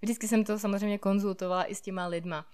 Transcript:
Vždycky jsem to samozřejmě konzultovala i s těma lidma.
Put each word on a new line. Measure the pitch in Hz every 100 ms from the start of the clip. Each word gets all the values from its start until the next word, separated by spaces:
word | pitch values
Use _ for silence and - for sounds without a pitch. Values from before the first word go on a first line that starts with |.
Vždycky | 208 233 220
jsem | 226
to | 214 214
samozřejmě | 208 196 208 202
konzultovala | 196 202 202 190 185 180
i | 180
s | 202
těma | - 185 180
lidma. | 170 170 160 156